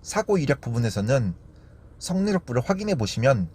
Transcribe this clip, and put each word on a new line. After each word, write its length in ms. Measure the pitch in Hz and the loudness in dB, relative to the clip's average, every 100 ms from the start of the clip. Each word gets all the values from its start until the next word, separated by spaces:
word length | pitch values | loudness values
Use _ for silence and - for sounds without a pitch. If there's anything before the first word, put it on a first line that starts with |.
사고 340 | - 202 214 196 | -4 -4 2 0
이력 240 | 143 143 | 2 0
부분에서는 720 | - 117 117 104 101 135 104 82 - - - - - - | -2 -2 0 0 0 2 0 -4 -14 -20 -20 -20 -20 -14
성능 360 | - 185 202 | -4 -2 0
여부를 260 | 190 - 120 | 0 0 -2
확인해 320 | 120 190 208 | 0 -2 0
보시면 540 | 170 101 - 127 127 85 | -2 -2 2 2 2 0